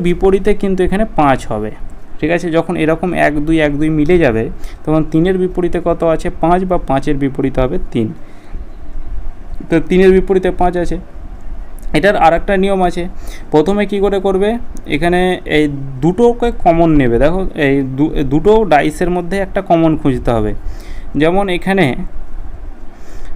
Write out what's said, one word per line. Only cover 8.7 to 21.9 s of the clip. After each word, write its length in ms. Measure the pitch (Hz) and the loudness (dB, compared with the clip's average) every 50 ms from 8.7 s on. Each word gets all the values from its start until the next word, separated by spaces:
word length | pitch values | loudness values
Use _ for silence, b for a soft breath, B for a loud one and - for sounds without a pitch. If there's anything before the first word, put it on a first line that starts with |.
| - - - - - - - - - - - - - - - - - - - - | -12 -10 -10 -6 -6 -4 -4 -4 -2 -2 -2 -4 -6 -6 -10 -8 -8 -8 -4 0
তো 60 | 170 160 160 - | 0 0 2 2
তিনের 220 | 180 180 190 190 190 190 | 4 6 6 6 6 6
বিপরীতে 320 | 180 190 196 185 180 185 180 - | 4 2 0 0 0 0 0 0
পাঁচ 120 | 185 180 175 180 170 | 0 0 0 0 0
আছে। 140 | 160 165 185 - - - - - - - - - - - - - - - - - - - 156 | -2 -2 -4 -6 -10 -14 -14 -12 -12 -12 -10 -8 -8 -8 -8 -8 -8 -10 -8 -4 -2 0 2
এটার 180 | - 196 185 - - | 2 2 4 4 4
আর 80 | 160 165 170 | 4 4 4
একটা 140 | - - 202 190 190 | 2 0 2 2 2
নিয়ম 180 | 196 196 190 180 175 | 2 2 2 0 0
আছে, 140 | 170 180 170 - B B B B B B B - - | 0 -2 -4 -6 B B B B B B B 0 2
প্রথমে 300 | 151 156 180 202 208 208 196 | 2 4 4 2 0 0 0
কি 60 | 202 202 190 | 0 0 0
করে 120 | 202 196 196 190 196 | 0 0 0 0 0
করবে? 220 | 190 190 202 208 233 240 - - - - - - 151 | 0 2 0 0 0 -2 -4 -6 -6 -8 -4 -4 -2
এখানে 240 | 151 170 175 175 180 185 185 180 - - - - 151 | 0 0 2 2 2 2 0 0 -2 -2 0 0 2
এই 80 | 151 147 143 135 135 139 135 127 135 | 2 0 -2 -4 -6 -8 -6 -2 0
দুটোকে 440 | 160 185 - 240 240 233 240 240 233 233 - - | 0 2 4 4 4 4 2 0 -2 -2 2 2
কমন 260 | 180 165 165 170 165 156 147 | 4 4 6 4 4 6 4
নেবে, 160 | 135 120 117 117 135 | 4 4 4 4 4
দেখো 160 | 156 175 190 190 - - 160 151 | 2 2 0 -2 -2 -2 0 2
এই 100 | 135 139 143 139 131 131 131 | 2 2 2 0 -2 -2 -2
দু-, 160 | 147 160 - - 147 127 135 | -2 0 0 -2 0 0 0
দুটো 200 | 156 160 208 214 220 220 175 | 2 4 4 4 4 4 4
ডাইসের 380 | 156 139 151 156 151 - 185 175 180 | 4 2 2 0 -2 -2 -2 0 0
মধ্যে 220 | 180 175 170 190 196 190 | -2 -2 -2 -4 -4 -4
একটা 160 | 185 - 202 190 - | -2 -4 -4 0 2
কমন 220 | 170 165 165 160 156 143 | 2 4 4 4 2 2
খুঁজতে 280 | - 147 127 123 - 127 120 | 2 0 0 0 0 0 0
হবে। 160 | 113 107 107 113 - B B B B B B B B B B - 143 | 0 0 0 -2 -2 B B B B B B B B B B -2 0
যেমন 240 | 151 160 180 196 202 190 180 175 | 2 2 2 2 0 0 -2 -2
এখানে 280 | - 190 190 196 170 127 | 0 0 2 2 2 2